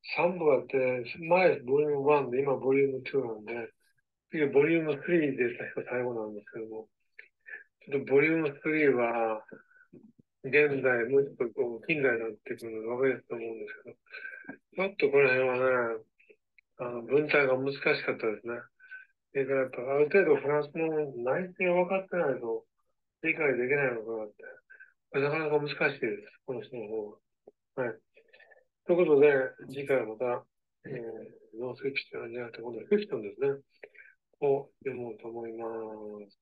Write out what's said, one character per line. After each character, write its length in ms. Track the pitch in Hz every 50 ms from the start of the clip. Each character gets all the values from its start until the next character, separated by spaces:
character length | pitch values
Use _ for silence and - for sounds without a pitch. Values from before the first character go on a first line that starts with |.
| _ - -
三 220 | - 160 175 190 180
部 140 | 165 151 135
あ 60 | 123
っ 80 | - -
て、 360 | - 135 131 127 127 123 120 120 - 170
前 400 | 165 160 175 185 190 170 147 131
ボ 180 | 123 120 131 147
リ 60 | 151
ュ 40 | 151
ー 20 | 147 139
ム 80 | 135 143
ワ 140 | 151 147
ン 100 | 135 123
で、 80 | 120 131
今 160 | 139 143 131
ボ 180 | 110 113 131 135
リ 120 | 139 139
ュ 40 | 135
ー 80 | 131 127
ム 60 | 127
ツ 140 | - - 139
ー 80 | 123
な 80 | 117 113 107
ん 60 | 107
で、 280 | 110 117 120 113 110 _ _ _ _ _ _ _ _ _ _ _ _
次 140 | - 165 151 139
ボ 160 | - 139 147
リ 160 | 156 165 165
ュ 20 |
ー 20 | 156
ム 180 | 151 139 - -
ス 80 | -
リ 220 | 175 170 151 143 131
ー 20 |
で 220 | 120 123 117 110 -
確 280 | - - - - -
か 60 | -
最 120 | 123 123 123
後 100 | 123 120
な 140 | 113 107 107
ん 60 | 107
で 80 | 104 101
す 80 | -
け 80 | - 113
ど 80 | 110 110
も、 200 | 110 110 110 _ _ _ _ _ _ - - _ _ _ _ - - - - _ _ _ -
ち 100 | - 139
ょ 60 | 139
っ 40 | 123
と 80 | 123 135
ボ 80 | 143
リ 80 | 147 160
ュ 60 | 165
ー 20 | 165
ム 220 | 156 147 139 -
ス 60 | - 160
リ 140 | 156 156 151
ー 80 | 139 123
は、 500 | 120 120 117 117 117 113 113 110 107 - - - - - _ _ - - _ - - - - _ _ - _ _ _ -
現 380 | 135 123 147 151 147 139 131
代、 280 | 123 131 123 120 113 120
も 80 | 135 139
う 60 | 139
ち 40 | 135
ょ 20 | 123
っ 20 |
と 180 | - 131 117 -
こ 280 | - 127 120 117 110 -
う、 40 | -
近 140 | 165 151
代 140 | 135 131 117
に 40 | 113
な 80 | 117 113
っ 40 | 107 - _
て 100 | - 120
く 100 | 110 113
る 60 | 113
の 180 | 113 110 107 113
が 60 | 120
分 60 | 123
か 60 | 135 135
り 40 | 123
や 60 | 113
す 40 | -
い 40 | _
と 80 | -
思 80 | 117 113
う 60 | 113 113
ん 40 | 110
で 60 | 107 -
す 160 | - - -
け 60 | -
ど、 960 | - _ _ _ - - - - - - - - - - _ _ - - 190 202
ち 20 |
ょ 40 | 202
っ 20 |
と 160 | _ - 139
こ 80 | 139 139
の 80 | 139 131
辺 200 | 127 127 131 127
は 60 | 127
ね、 480 | 127 131 131 127 123 120 117 113 110 110 _ _ _ _ _ - _ _ _ _ _ _ _ _ _
あ 40 | 127
の、 160 | 120 120 120 117
文 240 | 110 127 147 151 147
体 200 | - 151 139 131
が 100 | 131 131
難 160 | 135 139 139
し 80 | -
か 100 | - 160
っ 40 | 143
た 180 | - - - 123
で 260 | - - 113 104 101
す 80 | - 117
ね。 80 | 117 120 - - _ _ - - - - - _ _ _ _ _
そ 60 | _ 139
れ 80 | 135
か 80 | 131 139
ら 60 | 135
や 60 | 131 127
っ 20 |
ぱ 120 | - -
あ 160 | 120 135 139 143
る 100 | 151 147
程 160 | - 202 180
度 100 | 156 147 139
フ 100 | 135 139
ラ 120 | 147 151
ン 40 | 143
ス 80 | 143 -
の 140 | 165 165 160 156 151 151 139 127 120 117
内 240 | 123 143 175 185 180 -
政 220 | _ 190 180 175
を 100 | 180 180
分 40 | 180
か 100 | 196 190
っ 80 | 190 -
て 80 | - 175
な 180 | 165 143 127
い 40 | 113
と 260 | 117 117 113 113 - _ _ _ _ _ _ _ _ _ _ _
理 140 | - 160 160
解 220 | - - 143 127 117
で 100 | 123 123
き 80 | 143
な 160 | 147 139 127
い 20 | 120
の 80 | 113
か 100 | 107 113 113 110
な 60 | 107
っ 60 | 104
て。 120 | - _ - - - - _ _ - - - _ _ _ _ _ - 139
な 100 | 139 143
か 100 | 147 160
な 100 | 160 147
か 100 | 147 147
難 100 | 143 147
し 40 | -
い 40 | -
で 140 | 165 147 139 -
す、 440 | - 113 104 104 - - _ _ _
こ 80 | - 131
の 80 | 117
人 140 | - - 131 120
の 100 | 107 104
方 240 | 110 110 104 104 104 _ _ _ _ _ _ - _ _ _ _ _
が。 80 | - 127
は 80 | 117
い。 80 | 110 - _ _ _ - _ _ - - - _ - - _ _ _ _ _ -
と 60 | 180
い 20 | 170 180
う 20 |
こ 100 | 156 151
と 40 | 139
で、 100 | 143 147 139 135 131 - - _ 151 139
次 180 | 131 143 143
回 120 | 139 139 127
は 80 | 113 110
ま 80 | 110 107
た、 280 | 127 123 120 120 - _ _ _ _ _ _ _ _
え 40 | 139
ー、 680 | 131 120 117 113 110 110 107 - - - - _ 113 110
ノ 120 | 120 127
ン 40 | 123
フ 120 | 127 135 139
ィ 40 |
ク 60 | 135 -
シ 100 | - _ -
ョ 100 | - 120
ン 60 | 117
じ 80 | 117 123
ゃ 20 | 120
な 40 | 117
く 40 | 117 113
て、 40 |
今 120 | 113 123 117
度 60 | 107
は 60 | -
フ 100 | - 208
ィ 20 | 208
ク 60 | 208
シ 60 | -
ョ 80 | 147 120
ン 40 |
で 140 | 107 101 -
す 60 | -
ね。 80 | 135 139 139 139 - _ _ _ - - _ - - - _ _ _ _ _ _
を 280 | 143 143 135 135 - - _ _ -
読 100 | 135 123
も 160 | 123 120 117
う 60 | 110 107
と 100 | 117 117
思 200 | 113 117 117 113
い 60 | 113
ま 140 | 113 117 113 113 113 110 110 107 107 107 107 104 104 104 101
す。 100 | _ _